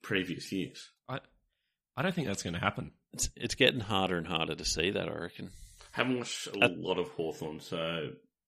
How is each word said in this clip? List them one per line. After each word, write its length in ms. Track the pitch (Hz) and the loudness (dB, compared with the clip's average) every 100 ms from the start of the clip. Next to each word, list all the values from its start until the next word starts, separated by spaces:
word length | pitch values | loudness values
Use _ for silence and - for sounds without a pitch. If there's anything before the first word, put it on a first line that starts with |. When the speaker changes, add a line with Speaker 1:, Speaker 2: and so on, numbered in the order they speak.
Speaker 1:
previous 480 | - 101 87 80 - | -2 0 0 -4 -4
years." 380 | 95 73 - - _ - | -2 -2 -8 -18 _ -10
Speaker 2:
I, 120 | 131 - _ _ _ _ _ _ 123 | -10 -10 _ _ _ _ _ _ -2
I 60 | |
don't 100 | 175 | 0
think 140 | 180 98 | 0 -2
that's 160 | 98 | -2
gonna 160 | - 85 | -2 0
happen. 320 | 101 - - - _ | 0 0 -6 -12 _
Speaker 3:
It's, 160 | - - - | -4 -2 -2
it's 200 | 117 - | -4 6
getting 240 | 131 131 | 6 6
harder 380 | 107 98 92 87 | 0 2 2 2
and 100 | 82 | 0
harder 260 | 80 82 | 0 0
to 120 | 73 - | -2 0
see 260 | 80 90 | 2 2
that, 180 | 101 85 | 2 -2
I 40 | 78 | -4
reckon. 320 | 85 - 92 - - - - | -6 -8 -12 -12 -18 -20 -6
Speaker 1:
Haven't 260 | - 123 123 | 0 2 2
watched 280 | 117 - - | -2 -6 -6
a 180 | 101 117 | 4 4
Speaker 3:
Uh, 40 | 85 | 4
Speaker 1:
lot 220 | 87 90 | 2 2
of 80 | 85 | 0
Hawthorn, 500 | - 80 - 80 76 | -2 -4 -4 -6 -6
so 500 | - 85 82 85 71 - _ _ | -6 -2 0 -2 -4 -8 _ _